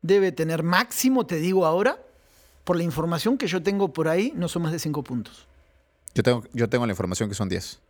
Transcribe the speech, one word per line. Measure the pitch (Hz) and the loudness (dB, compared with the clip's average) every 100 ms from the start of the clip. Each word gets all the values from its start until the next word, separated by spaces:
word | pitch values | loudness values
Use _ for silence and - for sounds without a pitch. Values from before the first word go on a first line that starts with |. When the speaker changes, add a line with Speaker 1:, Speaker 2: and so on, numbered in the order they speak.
Speaker 1:
Debe | 165 202 190 | 4 4 4
tener | - 160 160 | 0 -2 0
máximo, | 165 180 240 - 254 262 - | 2 2 2 0 2 2 0
te | 165 | -2
digo | 170 190 165 | 2 4 4
ahora, | 170 233 349 - _ _ _ _ _ | 4 2 0 -12 _ _ _ _ _
por | - 175 | -2 0
la | |
información | 170 143 165 165 214 269 | 0 -2 -2 0 0 0
que | 202 | 0
yo | 180 | -2
tengo | 175 202 196 | -2 0 -2
por | - 160 | 0 0
ahí, | 170 233 180 | 2 0 -2
no | 175 | -4
son | 175 | -2
más | 165 | -2
de | 165 | -2
cinco | 156 147 | -4 -4
puntos. | 127 123 104 - - _ _ _ _ _ - | -4 -8 -8 -16 -20 _ _ _ _ _ -4
Speaker 2:
Yo | - | 0
tengo, | 117 120 - | 2 2 -2
yo | 117 113 | -4 0
tengo | 123 120 | 0 0
la | |
información | 92 92 90 107 | -2 -4 -2 -4
que | |
son | 101 101 | -2 -2
diez. | 87 - - | -4 -6 -16